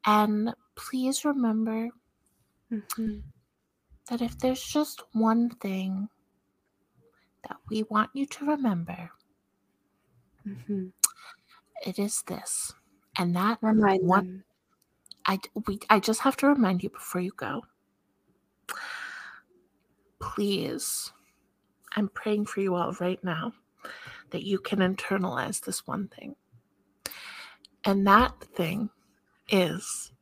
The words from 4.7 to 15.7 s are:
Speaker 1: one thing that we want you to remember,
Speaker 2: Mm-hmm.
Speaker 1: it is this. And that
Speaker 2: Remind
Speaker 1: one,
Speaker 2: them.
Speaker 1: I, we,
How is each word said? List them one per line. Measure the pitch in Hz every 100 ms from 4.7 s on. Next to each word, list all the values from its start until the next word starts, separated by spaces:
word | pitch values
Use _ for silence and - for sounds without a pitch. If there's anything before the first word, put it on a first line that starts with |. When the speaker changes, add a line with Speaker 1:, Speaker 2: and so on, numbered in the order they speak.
| 302 302 - -
Speaker 1:
one | 220 220 226 233
thing | - 196 190 190 190 208 _ _ _ _ _ _ _ _ _ _ _ _ _ -
that | - -
we | 220 214
want | 214 214
you | 269 277
to | - 285
remember, | 294 247 180 170 175 170 _ _ _ _ _ _ _ _ _ _ _ _ _ 208
Speaker 2:
Mm-hmm. | 202 - 202 185 _ - - - - _ - _ - -
Speaker 1:
it | 185
is | 202 - -
this. | - - - - - _ _ _ -
And | 175 175
that | 202 233
Speaker 2:
Remind | 220 220 208 190 180
Speaker 1:
one, | 190 185
Speaker 2:
them. | 190 - _ _ _ _ _ _ - -
Speaker 1:
I, | 196 - -
we, | 214